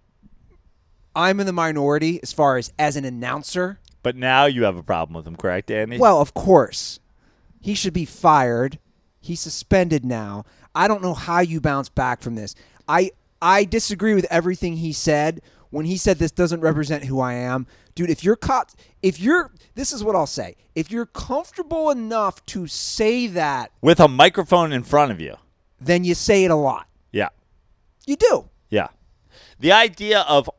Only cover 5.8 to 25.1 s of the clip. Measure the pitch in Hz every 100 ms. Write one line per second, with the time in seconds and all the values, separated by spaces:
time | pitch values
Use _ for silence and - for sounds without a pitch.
5.8 | 110 120 240 165 143 - 190 175 117 -
6.8 | - - _ _ _ _ _ _ - 208
7.8 | 196 170 156 - 175 151 127 117 131 147
8.8 | _ _ _ _ - 170 165 - - 196
9.8 | 175 156 123 117 104 101 - _ _ 151
10.8 | 196 214 185 160 - 175 180 160 147 139
11.8 | 131 - 127 123 123 113 101 - _ _
12.8 | - 165 190 - _ - 170 196 202 220
13.8 | - 196 220 208 170 170 170 185 180 160
14.8 | 165 147 - 147 151 160 - _ _ 147
15.8 | 160 185 214 170 165 - 175 170 160 156
16.8 | 147 151 131 131 127 123 123 131 127 _
17.8 | _ - 170 151 180 226 - - - _
18.8 | _ _ 190 151 208 349 339 _ _ -
19.8 | 269 262 208 190 147 - 95 - _ -
20.8 | 160 226 233 - - 262 349 - 311 330
21.8 | 311 269 220 226 202 - - 196 165 -
22.8 | - - 220 240 233 175 151 135 113 _
23.8 | 135 170 156 127 240 - 170 180 165 131
24.8 | - 147 143